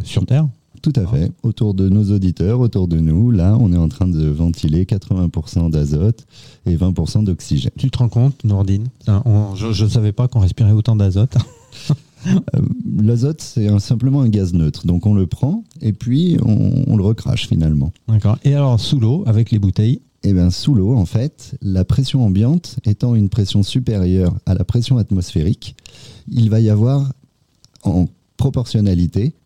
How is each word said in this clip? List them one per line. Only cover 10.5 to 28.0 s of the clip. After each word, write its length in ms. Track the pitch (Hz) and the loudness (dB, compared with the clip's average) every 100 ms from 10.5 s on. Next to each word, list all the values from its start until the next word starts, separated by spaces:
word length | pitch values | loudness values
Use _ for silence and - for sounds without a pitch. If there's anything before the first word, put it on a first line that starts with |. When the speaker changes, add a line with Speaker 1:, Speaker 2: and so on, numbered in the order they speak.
| - 107 | 2 2
Speaker 1:
autant 220 | 107 110 107 | 2 2 2
d'azote. 400 | 98 95 123 - | 2 2 0 0
<laughs> 40 | - - _ - - 139 _ _ 185 | -2 -10 _ -10 -6 -6 _ _ -2
Speaker 2:
Euh, 320 | 190 - - - - - - | -2 0 -2 -2 -4 -4 0
l'azote, 360 | 107 117 139 165 | 2 2 -2 -4
c'est 280 | - 120 104 | -6 -2 0
un, 100 | 101 | 0
simplement 440 | - 113 131 139 | 0 0 0 2
un 80 | 120 | 2
gaz 220 | 104 92 87 | 2 0 0
neutre. 320 | 78 - 85 | 0 0 -2
Donc, 180 | 87 104 | 0 2
on 80 | |
le 140 | 104 92 | 2 0
prend 360 | - 131 220 - 160 | -2 -2 -2 -8 -6
et 120 | 110 | -6
puis 440 | 95 117 135 180 160 | -4 -2 0 2 2
on, 400 | 110 107 98 127 - | 2 2 2 0 0
on 100 | 110 | 2
le 60 | |
recrache, 440 | 95 107 - - - | 0 -2 -2 -4 -2
finalement. 440 | 82 80 73 73 - - | 0 0 0 -2 -6 -2
Speaker 1:
D'accord. 320 | 110 101 110 | 0 2 0
Et 120 | 139 143 | 0 2
alors, 240 | 139 113 | 2 0
sous 200 | - 143 | 0 0
l'eau, 240 | 110 160 196 | 0 0 0
avec 240 | 107 110 | 0 2
les 80 | 104 | 0
bouteilles ? 420 | 98 98 110 - - _ | 0 0 0 -2 -6 _
Speaker 2:
Eh 100 | 101 | 0
ben, 160 | 92 87 | 2 2
sous 240 | - 151 | 0 0
l'eau, 220 | 120 95 131 | 2 2 0
en 100 | 85 | 0
fait, 500 | 110 147 - - - | -2 -4 -8 -18 -8
la 240 | 98 92 92 | -4 -2 0
pression 400 | - 131 135 110 | 0 0 0 2
ambiante 520 | 95 117 175 - - | 2 2 0 -4 -6
étant 300 | 110 101 123 | -4 -2 0
une 160 | 113 95 | 0 0
pression 320 | - 98 101 | 0 -2 0
supérieure 760 | 95 131 120 104 90 92 90 90 - | 0 -2 -2 -2 0 2 0 -2 -2
à 80 | 92 | -2
la 80 | |
pression 340 | 92 120 117 123 | 0 -2 0 0
atmosphérique, 800 | - 92 - 80 82 - - - - - - - - | 0 -2 -2 -2 -2 -4 -8 -20 -20 -20 -20 -20 -6
il 220 | 127 110 | 0 2
va 120 | 110 | 2
y 100 | 110 | 2
avoir, 420 | 104 120 139 139 - _ _ _ _ _ _ | 2 2 0 -2 -6 _ _ _ _ _ _
en 240 | 98 90 | -2 0